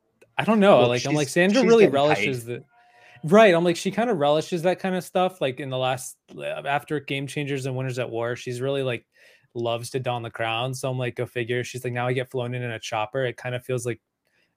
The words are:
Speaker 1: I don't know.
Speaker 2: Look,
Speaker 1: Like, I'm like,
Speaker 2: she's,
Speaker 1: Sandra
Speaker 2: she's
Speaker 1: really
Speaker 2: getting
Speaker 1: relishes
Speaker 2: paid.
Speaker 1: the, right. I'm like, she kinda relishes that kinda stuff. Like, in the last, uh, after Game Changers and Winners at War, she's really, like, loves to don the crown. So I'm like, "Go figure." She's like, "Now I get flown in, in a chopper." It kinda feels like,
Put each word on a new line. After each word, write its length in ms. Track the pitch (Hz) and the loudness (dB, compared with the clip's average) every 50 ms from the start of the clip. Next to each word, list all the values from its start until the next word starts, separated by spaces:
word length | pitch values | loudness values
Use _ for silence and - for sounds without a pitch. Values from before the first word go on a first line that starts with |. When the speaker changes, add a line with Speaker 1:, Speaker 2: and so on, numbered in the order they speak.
| _ _ _ _ _ _ _ - | _ _ _ _ _ _ _ -2
Speaker 1:
I 80 | 143 | 0
don't 160 | 175 220 220 | 2 4 6
know. 180 | 190 202 185 131 | 8 8 8 8
Speaker 2:
Look, 80 | 120 120 | 8 6
Speaker 1:
Like, 160 | 120 123 127 | 4 2 0
I'm 100 | 139 147 | 0 0
like, 120 | 147 147 127 | 0 0 0
Speaker 2:
she's, 60 | - | 2
Speaker 1:
Sandra 280 | 175 175 196 208 269 | 2 4 4 4 4
Speaker 2:
she's 60 | 247 226 | 6 6
Speaker 1:
really 160 | 233 233 208 | 8 8 8
Speaker 2:
getting 120 | 160 135 | 6 6
Speaker 1:
relishes 500 | 139 143 151 151 - - - 135 123 113 | 4 4 4 2 2 0 -2 -2 -4 -6
Speaker 2:
paid. 160 | 117 120 117 - _ _ _ _ _ _ _ - - - - - | -8 -10 -10 -12 _ _ _ _ _ _ _ -20 -20 -18 -10 0
Speaker 1:
the, 60 | 156 | 4
right. 240 | 180 214 226 208 170 | 6 8 8 8 8
I'm 120 | 165 175 | 6 4
like, 100 | 175 165 | 2 0
she 160 | - - 196 | 0 -2 -4
kinda 220 | - - 226 247 220 | -2 -2 -2 0 0
relishes 480 | 160 143 143 147 156 156 - 190 170 | 2 2 2 2 2 0 -2 -4 -2
that 180 | 151 185 180 175 | 0 -2 -2 0
kinda 220 | - 190 185 185 | -2 -4 -4 -4
stuff. 400 | 170 - - 185 180 185 185 - | -6 -4 -2 0 0 0 -2 -2
Like, 180 | 156 135 131 - | -4 -4 -4 -6
in 100 | 151 131 | -8 -6
the 80 | 131 127 | -4 -2
last, 380 | 127 127 131 131 131 - - - _ _ - 151 | -2 -2 -2 -4 -6 -12 -16 -18 _ _ -16 -10
uh, 60 | 143 147 151 156 151 | -8 -8 -8 -6 -4
after 360 | 143 139 143 - - 156 147 | -4 -4 -4 -4 -4 -6 -6
Game 260 | - - 143 139 139 135 | -4 -6 -6 -6 -6 -6
Changers 380 | - 151 147 135 143 135 131 | -6 -6 -4 -4 -4 -6 -4
and 100 | 139 127 | -6 -6
Winners 240 | 127 131 131 123 127 | -4 -4 -4 -4 -4
at 100 | 120 - | -6 -4
War, 280 | 113 113 117 117 123 120 | -4 -4 -4 -4 -6 -6
she's 240 | - 123 123 120 | -8 -10 -8 -6
really, 220 | 127 135 139 139 135 | -4 -4 -2 -2 -2
like, 220 | 127 120 117 - _ _ _ _ _ _ _ _ _ _ | -2 -4 -4 -8 _ _ _ _ _ _ _ _ _ _
loves 340 | 120 117 117 117 117 120 - | -6 -4 -2 -2 -4 -4 -6
to 80 | - 135 | -6 -4
don 240 | 127 127 123 120 117 | -4 -4 -4 -4 -6
the 80 | 117 | -8
crown. 420 | - - 113 113 113 113 123 131 131 | -6 -4 -4 -2 -2 -2 -4 -4 -4
So 160 | 127 - 135 | -4 -6 -4
I'm 80 | 127 127 | -4 -4
like, 180 | 127 120 117 | -4 -4 -4
"Go 100 | - 123 117 | -4 -6 -6
figure." 360 | - 123 120 113 123 123 120 | -4 -6 -4 -2 -2 -4 -4
She's 200 | - - 123 - | -6 -8 -8 -8
like, 100 | 127 120 | -6 -4
"Now 140 | 123 120 127 | -2 -2 -2
I 60 | 131 | -2
get 180 | 131 127 - | -2 -4 -4
flown 240 | - 131 120 120 127 | -6 -6 -6 -4 -6
in, 80 | 123 123 | -6 -6
in 80 | 120 | -6
a 80 | 113 110 | -8 -8
chopper." 460 | - - 120 110 107 - - 135 131 | -8 -6 -4 -4 -4 -4 -2 -4 -4
It 120 | 123 117 - | -4 -4 -6
kinda 220 | - 127 123 123 | -8 -8 -8 -8
feels 260 | - - 131 123 113 | -6 -4 -4 -4 -4
like, 160 | 123 117 - _ _ _ _ _ _ _ _ _ _ _ | -4 -6 -8 _ _ _ _ _ _ _ _ _ _ _